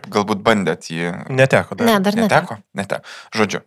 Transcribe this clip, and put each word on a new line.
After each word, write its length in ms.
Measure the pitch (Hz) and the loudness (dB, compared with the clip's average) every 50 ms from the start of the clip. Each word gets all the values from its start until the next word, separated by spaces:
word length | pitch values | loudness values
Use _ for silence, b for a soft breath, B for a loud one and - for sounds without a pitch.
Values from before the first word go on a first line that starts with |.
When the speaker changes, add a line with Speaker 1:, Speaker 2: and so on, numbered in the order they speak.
| - - | -8 -2
Speaker 1:
galbūt 320 | 98 107 104 98 107 95 | 0 0 0 0 -2 0
bandėt 480 | 107 123 113 104 92 78 85 - - - | 2 2 2 4 2 0 -2 -4 -6 -10
jį. 220 | 82 82 85 87 87 - - - | -6 -4 -4 -4 -6 -8 -8 -6
Speaker 2:
Neteko 480 | 135 127 135 135 - 104 90 - - | 2 2 4 4 4 2 0 0 -4
dar. 140 | - 240 233 | -2 2 2
Speaker 3:
Ne, 80 | 220 202 | 2 2
dar 160 | 185 202 202 | 2 0 0
neteko. 400 | 226 226 196 123 151 175 - 113 | 0 0 2 2 2 2 0 -10
Speaker 1:
Neteko? 20 | 104 - _ - 98 | -14 -14 _ -8 -8
Neteko. 240 | 98 101 - - B B B B B B - | -6 -6 -6 -8 B B B B B B -2
Žodžiu, 260 | 113 107 98 - - - | 0 0 0 0 -6 -10